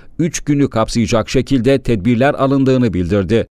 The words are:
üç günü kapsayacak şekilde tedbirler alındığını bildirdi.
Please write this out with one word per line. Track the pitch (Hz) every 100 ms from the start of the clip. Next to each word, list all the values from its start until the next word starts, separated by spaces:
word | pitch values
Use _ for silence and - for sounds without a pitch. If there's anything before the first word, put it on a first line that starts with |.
| - -
üç | 151 -
günü | - 143 139
kapsayacak | 113 110 117 104 113 107
şekilde | 135 123 135 113 135
tedbirler | - 117 92 117 135
alındığını | - 135 139 131 131 123
bildirdi. | 90 85 101 92 113 98